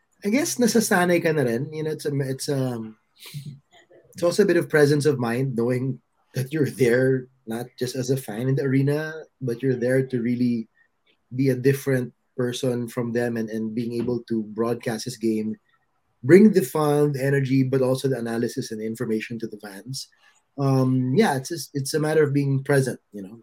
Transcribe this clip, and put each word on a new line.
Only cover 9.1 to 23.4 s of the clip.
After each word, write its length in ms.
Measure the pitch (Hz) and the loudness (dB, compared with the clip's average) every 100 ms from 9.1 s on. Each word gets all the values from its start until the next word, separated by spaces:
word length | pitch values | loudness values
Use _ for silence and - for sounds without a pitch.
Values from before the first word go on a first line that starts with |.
| 160 - _ | -12 -18 _
but 220 | 131 117 | -6 -2
you're 140 | 135 117 | -2 0
there 280 | 123 131 | 2 0
to 160 | 131 123 | 0 -4
really 480 | 113 120 123 120 113 _ _ _ _ _ _ | -2 0 0 -2 -6 _ _ _ _ _ _
be 160 | 120 135 | -2 0
a 60 | 127 | 2
different 560 | 135 139 - 131 123 _ _ - | 0 0 -2 -2 -4 _ _ -6
person 520 | 123 120 131 120 117 | -4 -2 -4 -4 -4
from 240 | 127 120 | -6 -4
them 240 | 117 120 117 | -2 -2 -2
and, 120 | 110 | -4
and 240 | 110 110 | -4 -4
being 180 | 113 117 | -4 -4
able 300 | 117 117 120 - | -4 -2 -4 -2
to 140 | 113 104 107 | -4 -4 -4
broadcast 480 | 117 117 127 110 | -2 -2 -4 -6
this 120 | - - | -8 -4
game, 400 | 113 110 107 110 _ _ _ _ _ _ | -2 0 -4 -8 _ _ _ _ _ _
bring 300 | 123 180 214 | 8 10 10
the 100 | 190 | 6
fun, 500 | - 156 151 147 147 | 0 0 2 4 2
the 100 | 139 | 2
energy, 380 | 135 139 131 135 | 0 2 2 2
but 200 | 131 135 | 2 2
also 260 | 127 131 135 | 2 2 0
the 100 | 123 | -2
analysis 520 | 117 113 117 - 120 | -2 -2 -2 -4 -8
and 100 | 110 | -8
the 60 | 110 | -8
information 520 | 113 113 110 - 117 | -6 -2 -4 -4 -8
to 80 | 113 | -10
the 120 | 104 | -10
fans. 500 | 104 98 127 131 - _ _ _ _ - | -14 -16 -12 -14 -14 _ _ _ _ -2
Um, 560 | 139 135 131 131 127 | 2 2 2 2 2
yeah, 220 | 147 214 139 | 2 2 0
it's 140 | - | -6
just, 200 | 170 - | -10 -8
it's 200 | 143 135 | -8 -4
a 60 | 156 | -2
matter 220 | 151 156 | 2 2
of 100 | 147 | 4
being 320 | 139 139 135 | 2 0 -2
present, 360 | 135 143 127 113 _ | 2 2 2 -6 _
you 100 | 104 | -16
know, 180 | 95 117 | -14 -18